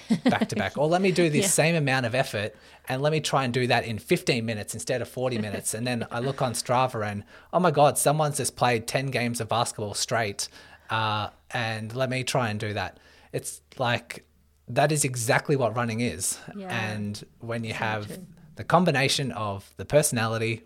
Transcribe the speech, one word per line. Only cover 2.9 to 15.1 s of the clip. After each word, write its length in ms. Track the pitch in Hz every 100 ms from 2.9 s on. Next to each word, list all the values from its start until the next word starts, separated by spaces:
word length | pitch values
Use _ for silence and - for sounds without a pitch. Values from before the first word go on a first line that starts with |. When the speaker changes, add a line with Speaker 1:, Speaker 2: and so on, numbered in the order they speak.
| 131
Speaker 2:
let 100 | 147
me 80 | 156
try 240 | 151 147 131
and 80 |
do 140 | 123 123
that 180 | 120 117
in 140 | 107
fifteen 460 | - 175 - 131 113
minutes 280 | 107 98 107
instead 280 | - 127
of 60 | 117
forty 300 | - 127 117
minutes." 360 | 107 101 - 110
And 120 | 123
then 200 | 120 107
I 100 | 120
look 220 | 131 135
on 100 | 135
Strava 520 | 110 - 123 131 117 104
and, 180 | 101 - - -
"Oh 80 | 170
my 100 | 180
God, 280 | 147 143 135
someone's 380 | 147 147 151 143
just 180 | 127 -
played 300 | 123 120 -
ten 200 | 143 135
games 340 | 117 120 120
of 80 | 107
basketball 460 | 110 120 - 104 98
straight, 540 | - 117 110 101 - - - - -
uh, 380 | 110 110 107 104 - -
and 440 | - 113 110 110 120
let 160 | 131
me 120 | 127
try 280 | 123 143 117
and 100 | 104
do 120 | 107 104
that." 240 | 92 - - - -
It's 280 | 135 - - _ -
like, 460 | 123 117 - - - _ _ _ -
that 240 | 120 147
is 120 | 151
exactly 520 | 143